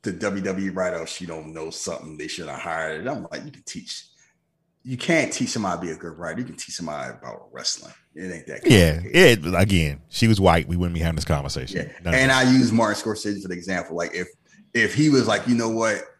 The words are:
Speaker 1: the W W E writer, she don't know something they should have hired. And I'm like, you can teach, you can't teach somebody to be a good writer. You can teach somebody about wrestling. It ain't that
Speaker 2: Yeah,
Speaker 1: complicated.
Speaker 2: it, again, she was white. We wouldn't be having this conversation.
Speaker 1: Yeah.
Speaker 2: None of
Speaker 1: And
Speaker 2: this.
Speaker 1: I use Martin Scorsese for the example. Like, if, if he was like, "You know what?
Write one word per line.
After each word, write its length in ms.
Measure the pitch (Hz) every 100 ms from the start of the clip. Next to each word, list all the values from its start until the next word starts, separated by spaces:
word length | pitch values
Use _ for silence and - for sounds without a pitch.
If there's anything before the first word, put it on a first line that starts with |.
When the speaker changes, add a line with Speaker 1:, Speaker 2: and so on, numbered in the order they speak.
Speaker 1:
the 120 | -
W 300 | 87 104 98
W 240 | 95 95 95
E 20 |
writer, 360 | 92 90 85 80
she 200 | - 87
don't 280 | 80 78
know 160 | 80 80
something 480 | - - 78 78 76
they 100 | 76
should 200 | - 78
have 120 | 73
hired. 420 | 85 82 80 78
And 80 | 113
I'm 180 | 139 87
like, 120 | 80 151
you 60 |
can 120 | -
teach, 420 | - - - - - _ _ _ _ _ _ _
you 120 | 127 123
can't 340 | - 165 135
teach 160 | - 120
somebody 320 | 113 95 85
to 40 | 87
be 40 |
a 60 | 78
good 200 | 85 80
writer. 220 | 85 87
You 60 | 127
can 100 | -
teach 200 | - -
somebody 360 | 85 73 64
about 380 | 62 64 53 -
wrestling. 420 | 62 - - - - _ 76
It 160 | 92
ain't 160 | 82 -
that 140 | 71 359
Speaker 2:
Yeah, 280 | 113 82 78
Speaker 1:
complicated. 500 | 87 170 175 110 78
Speaker 2:
it, 100 | 87
again, 400 | 104 92 78 73 _
she 180 | - 113
was 100 | 101
white. 260 | 95 85 -
We 60 | 87
wouldn't 160 | 90 85
be 40 |
having 140 | 82 80
this 80 | -
conversation. 520 | 76 71 - 64 - 73
Speaker 1:
Yeah. 60 | -
Speaker 2:
None 100 | -
of 60 | 131
Speaker 1:
And 100 | 135
Speaker 2:
this. 60 | 131
Speaker 1:
I 60 | 127
use 200 | 131 120
Martin 300 | 113 110 104
Scorsese 400 | 113 104 104 101
for 80 | 92
the 40 |
example. 420 | 90 87 90 85 82
Like, 160 | 87 87
if, 120 | 90 _ _ _ _
if 220 | 117 110 -
he 140 | 151
was 180 | 135 113
like, 180 | 101 120
"You 80 | 120
know 140 | 113
what? 320 | 113 113 101 -